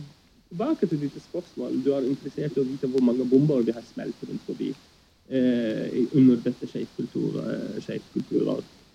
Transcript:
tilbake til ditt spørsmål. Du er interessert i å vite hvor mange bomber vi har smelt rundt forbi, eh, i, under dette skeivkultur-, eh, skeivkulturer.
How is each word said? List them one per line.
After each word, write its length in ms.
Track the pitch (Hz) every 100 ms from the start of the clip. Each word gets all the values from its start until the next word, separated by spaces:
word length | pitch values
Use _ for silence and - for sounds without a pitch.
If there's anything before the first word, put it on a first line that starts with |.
| 143 - _ _ _
tilbake 340 | 175 254 320 190
til 120 | 151
ditt 160 | 143 151
spørsmål. 580 | - 175 - - 120 127
Du 100 | 135
er 120 | 139
interessert 520 | 127 135 143 - 147 -
i 40 |
å 40 |
vite 240 | 131 139 131
hvor 120 | 131
mange 220 | 123 123
bomber 380 | 123 135 151 135
vi 100 | 117
har 100 | 113
smelt 340 | - - 104 -
rundt 200 | - - -
forbi, 240 | - - - - _ _ _ -
eh, 560 | 131 127 120 113 110 110
i, 180 | - 120
under 220 | 143 131 120
dette 320 | 123 123 -
skeivkultur-, 720 | - - - - - 104 -
eh, 400 | 113 117 - -
skeivkulturer. 840 | - - - - - - - - - - _